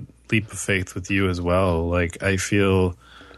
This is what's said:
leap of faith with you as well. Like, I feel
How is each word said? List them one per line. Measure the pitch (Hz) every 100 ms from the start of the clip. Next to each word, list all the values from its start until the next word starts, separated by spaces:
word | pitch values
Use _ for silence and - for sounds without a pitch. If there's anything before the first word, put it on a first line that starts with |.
| - - -
leap | 113 104
of | -
faith | - 95 95 98
with | 90
you | 98 95
as | 90
well. | 87 90 95 82 85
Like, | 87 85 -
I | 95 95
feel | - 101 98 95 90 90 - - -